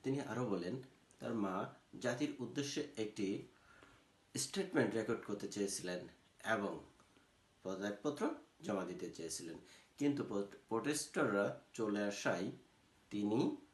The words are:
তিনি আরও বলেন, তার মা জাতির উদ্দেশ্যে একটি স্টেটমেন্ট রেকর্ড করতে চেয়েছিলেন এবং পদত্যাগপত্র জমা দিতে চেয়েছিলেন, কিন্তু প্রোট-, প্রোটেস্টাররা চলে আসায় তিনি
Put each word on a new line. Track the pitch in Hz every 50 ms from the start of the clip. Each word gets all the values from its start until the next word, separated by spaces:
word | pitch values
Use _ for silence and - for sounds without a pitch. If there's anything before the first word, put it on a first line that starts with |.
তিনি | - 131 135 143
আরও | 131 - 110 120 123
বলেন, | 110 95 87 87 90 117 131 - - - - - _ - -
তার | - 117 117
মা | 110 101 95 92 98 113 - - - - _ - -
জাতির | - 120 123 127 147 147 - -
উদ্দেশ্যে | 123 107 92 143 139 143 - 151 143 - -
একটি | 113 110 104 - 107 101 95 104 135 - - - - - - - - - - - - - _ _ _ _ _ -
স্টেটমেন্ট | 131 - - - 196 185 - - 151 117 104 104
রেকর্ড | 113 107 113 113 - -
করতে | - 104 - - 98
চেয়েছিলেন | - 104 101 95 - - 87 90 90 90 - - - - _ _ _ _ -
এবং | 110 110 104 101 - - - - - - - - _ _ - - _ _ _ _ _ _ _
পদত্যাগপত্র | - 95 95 92 101 104 104 - - 147 143 - 220 302 - - - _ _ _
জমা | - - 104 95 92
দিতে | 90 90 87 90 82
চেয়েছিলেন, | - - 82 80 - - 87 82 78 - - - - - - _ _ -
কিন্তু | 143 143 143 - -
প্রোট-, | - 107 101 101 - - - - _
প্রোটেস্টাররা | 110 110 107 139 - - - - - 180 147 113 98 98 101 - - - - -
চলে | - - 113 104 101 101
আসায় | 104 101 101 - - 127 98 87 95 123 - - - - _ _ _ _ _ - - _
তিনি | - 104 104 104 107 123 180 302 294 - - -